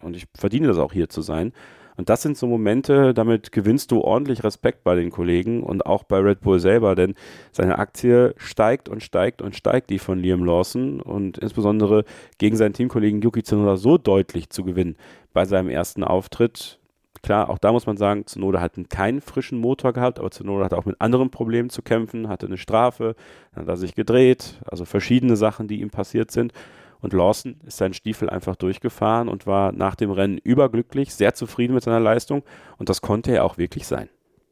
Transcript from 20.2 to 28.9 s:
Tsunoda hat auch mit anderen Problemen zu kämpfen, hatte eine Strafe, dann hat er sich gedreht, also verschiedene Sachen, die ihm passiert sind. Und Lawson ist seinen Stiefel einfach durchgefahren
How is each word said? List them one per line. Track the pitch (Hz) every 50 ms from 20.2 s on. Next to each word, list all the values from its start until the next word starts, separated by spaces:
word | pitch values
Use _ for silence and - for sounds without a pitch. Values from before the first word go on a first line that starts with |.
| - 95
Tsunoda | - - 101 98 98 98 98
hat | 92 -
auch | 87 90
mit | 101 92 - -
anderen | 110 120 127 131 127
Problemen | - - 120 113 113 117 120 123
zu | - - -
kämpfen, | - 117 113 113 110 - 117 113 107
hatte | 101 - -
eine | 98 95
Strafe, | 92 - - 107 113 120 123 120 - 110 113 113 - - - - - _ _ _
dann | - 78
hat | 82
er | 87
sich | 90 92 87 85
gedreht, | - 110 - 113 127 131 127 127 - - - - - -
also | - - 85 87
verschiedene | - - 104 - - 123 127 120 127 117
Sachen, | 104 107 107 104 - 110 104
die | 107 104 98
ihm | 104
passiert | - - 101 - - 113 110 -
sind. | - - 120 120 - - - - - - - - _ _ -
Und | 95 95
Lawson | 92 87 95 107 - - 127 - _ -
ist | - - -
seinen | 104 95 95
Stiefel | - _ 110 107 - - 85
einfach | - 92 - - 95
durchgefahren | - - 92 98 - - 123